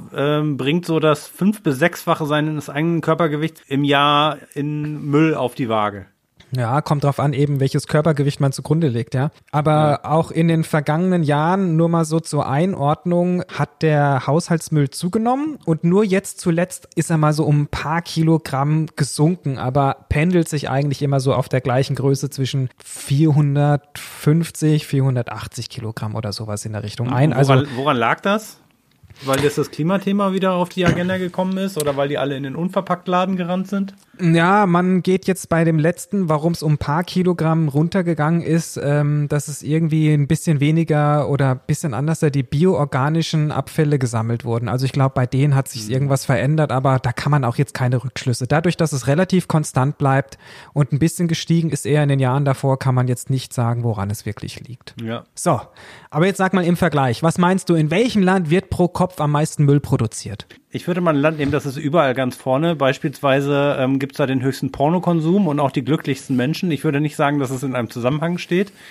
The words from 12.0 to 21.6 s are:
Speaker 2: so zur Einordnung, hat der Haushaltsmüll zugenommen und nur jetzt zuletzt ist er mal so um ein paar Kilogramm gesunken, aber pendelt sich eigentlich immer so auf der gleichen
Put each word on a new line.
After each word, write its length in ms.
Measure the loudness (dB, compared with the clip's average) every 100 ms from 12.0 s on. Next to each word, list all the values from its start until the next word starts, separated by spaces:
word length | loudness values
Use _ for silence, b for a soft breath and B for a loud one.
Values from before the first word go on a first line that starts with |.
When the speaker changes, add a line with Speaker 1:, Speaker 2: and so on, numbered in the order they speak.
| 0
Speaker 2:
so 160 | -2
zur 260 | -2 -2 -2
Einordnung, 960 | 0 0 0 -2 -2 0 0 0 -2 -4
hat 280 | -6 -6 -2
der 460 | 0 2 2 0 0
Haushaltsmüll 600 | 0 0 -2 0 0 0
zugenommen 680 | -2 -4 0 0 0 -2 -4 -4
und 180 | 0
nur 220 | 2 2 4
jetzt 340 | 0 -2 -6
zuletzt 480 | -2 0 -2 -6 -8 -6
ist 160 | -2
er 60 | 2
mal 160 | 2
so 100 | 2
um 200 | 2 2
ein 40 | 0
paar 340 | -4 -4 -4
Kilogramm 840 | -4 0 2 2 0 -2 0 0 -2 -4
gesunken, 600 | -4 2 2 0 -4 -4
aber 480 | -2 2 0 0 -4
pendelt 400 | 0 2 2 0
sich 220 | -2 -2
eigentlich 320 | 0 0 0
immer 180 | 0 0
so 140 | 2
auf 160 | 0 0
der 100 |
gleichen 380 | -2